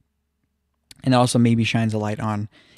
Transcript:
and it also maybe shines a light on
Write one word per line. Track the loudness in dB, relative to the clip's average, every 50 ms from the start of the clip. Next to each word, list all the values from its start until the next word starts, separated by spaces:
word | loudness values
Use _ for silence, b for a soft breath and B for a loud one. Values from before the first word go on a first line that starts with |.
| _ _ _ _ _ _ _ _ _ _ _ _ _ _ _ _ _ _ -16 _ -2
and | 2 2
it |
also | 2 2 2 2 2
maybe | 2 4 2 2 0
shines | 0 0 -2 -2 -2 -2
a |
light | -4 -4 -4 -6 -6
on | -6 -6 -6 -6 -8 -10 b b b b b